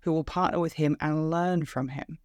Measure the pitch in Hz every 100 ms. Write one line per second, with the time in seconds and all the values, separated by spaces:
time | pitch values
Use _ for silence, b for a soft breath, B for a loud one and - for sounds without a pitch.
0 | - 160 147 - 180 - 165 - 151 147
1 | 151 151 156 165 175 175 151 - 135 139
2 | - 160